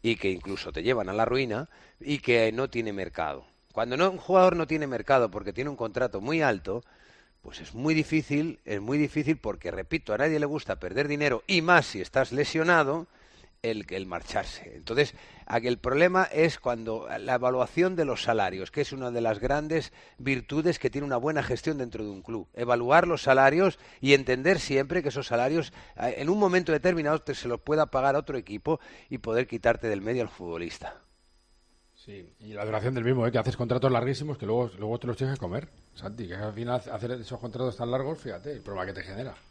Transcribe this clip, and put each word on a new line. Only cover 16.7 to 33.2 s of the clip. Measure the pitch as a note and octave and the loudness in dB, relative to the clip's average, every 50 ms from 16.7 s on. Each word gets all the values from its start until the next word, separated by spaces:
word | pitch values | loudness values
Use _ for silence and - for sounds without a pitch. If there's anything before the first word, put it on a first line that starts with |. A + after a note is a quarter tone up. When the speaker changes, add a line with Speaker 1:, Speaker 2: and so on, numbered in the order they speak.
| A#2+ A2+ A2+ A2+ A2 A2+ - - - A2+ | -2 -2 -4 -6 -6 -6 -6 -8 -8 -8
Speaker 1:
la | G2+ B2 B2+ | -2 0 0
evaluación | A#2+ B2 B2+ B2+ B2+ B2 - - E3 F3 F#3 F#3 | 2 2 2 2 2 0 0 2 2 2 2 2
de | E3+ D#3+ | 0 0
los | C#3 B2 - - | 0 -2 -2 0
salarios, | - A2+ A2 G2 F#2 F#2 F#2+ F#2 - | 0 2 2 2 0 -2 -6 -10 -6
que | - D3 | -4 -4
es | C#3+ - C#3+ | -4 -4 -4
una | C3+ B2+ B2 | -6 -6 -4
de | A#2+ A#2+ | -2 0
las | A#2 A2+ G#2+ G#2 | 0 0 0 0
grandes | A2+ B2+ C#3 D3+ D3+ D3+ D#3+ D#3+ - - - - - - _ | 0 0 0 0 0 -2 -2 -2 -2 -4 -14 -20 -20 -20 _
virtudes | - B2+ C#3 C3+ B2+ - - C#3 D3+ D3+ F3 D#3+ - | -8 -2 -2 -2 -2 -2 -4 -4 0 0 0 0 2
que | - B2+ | -2 -2
tiene | - C#3 D3 | -2 -2 -4
una | C#3+ C3 | -2 -2
buena | A#2+ A#2+ D3+ D#3 D3 C3 | 0 0 0 0 0 0
gestión | - B2+ A2+ - D#3+ D#3 | -2 -4 -2 -2 -4 -2
dentro | C#3+ B2+ A#2 G#2+ A2 G#2+ | -2 -4 -6 -6 -8 -8
de | G#2 | -8
un | G2 F#2+ | -10 -12
club. | F#2 - A#2 G#2+ F2 _ _ | -10 -8 -8 -8 -8 _ _
Evaluar | - A#2+ A#2+ B2 A#2+ A#2+ B2 C#3+ E3+ F3 | -6 2 2 2 2 4 6 6 6 6
los | F3 E3 C#3 - | 4 -2 0 4
salarios | C#3 C3 C3 C3+ C3+ C#3+ E3+ G3 F#3 - - - - - - | 6 6 8 8 6 6 6 2 2 0 -2 -16 -20 -14 -4
y | B2+ C3+ C#3+ | 6 6 6
entender | C#3 C3+ B2+ B2+ B2+ C3+ E3+ G3 D#3 | 6 8 2 0 2 4 2 2 2
siempre | - - C#3 C3+ C#3 C3 E3 F#3 D#3+ | 0 0 0 0 0 2 -2 -2 -2
que | D3 | -2
esos | - C#3+ C3 | -4 -4 -4
salarios, | - A#2+ A#2 B2 C3+ D#3 E3 C#3+ - - - - - - | -2 0 0 2 2 0 0 -2 -4 -12 -20 -20 -20 -10
eh, | - - B2 - | -6 -4 -4 -4
en | - C#3 D#3 | -2 0 0
un | F#3+ G#3+ | 2 4
momento | G#3 F#3 F3 F#3 E3+ E3 | 4 4 4 2 2 2
determinado | D#3+ D3 C3 F3+ F3+ E3+ D3+ D3 D#3 D3+ | 0 2 2 2 2 2 0 0 0 0
te, | - - C3+ | -2 -6 -8
se | - - | -6 -4
los | B2 A#2+ A2+ | -4 -4 -4
pueda | - C#3 D3+ D#3 D3+ | -2 0 2 2 2
pagar | - - C3+ C3 C#3 C3+ | 2 0 2 2 4 2
a | D3 | 2
otro | C3+ - C#3+ | 0 -2 -8
equipo | A#2+ G#2+ - G#2 G#2 _ D3+ D#3+ - - - - - - _ | -8 -8 -8 -12 -6 _ -2 -2 -2 -4 -18 -20 -20 -12 _
y | - B2 | -10 -8
poder | - A#2 A2 A#2+ B2 | -4 0 0 0 0
quitarte | - A#2 A2+ - A#2+ A#2 - - | 0 -4 2 2 2 2 4 0
del | A2+ G#2 G2 | -2 -2 -2
medio | G2 A2 A#2+ B2 | -2 -4 -2 -2
al | A#2 G#2 | -4 -6
futbolista. | - - F2+ E2+ E2 E2 F2 E2 - - - - - - _ _ _ _ _ _ _ _ _ _ _ _ _ _ _ _ _ _ _ | -8 -12 -10 -8 -6 -6 -6 -8 -10 -12 -14 -14 -14 -16 _ _ _ _ _ _ _ _ _ _ _ _ _ _ _ _ _ _ _
Speaker 2:
Sí, | _ - - G2+ G2 F2 D#2+ _ _ | _ -20 -18 -18 -18 -18 -20 _ _
y | G#2+ G#2+ G#2+ | -18 -12 -8
la | G2+ G#2 | -6 -4
duración | G#2+ A2 G#2+ G2 B2+ C3 | -2 -2 0 0 0 -2
del | B2 A2+ | 0 2
mismo, | A#2+ C3 B2+ | 2 2 4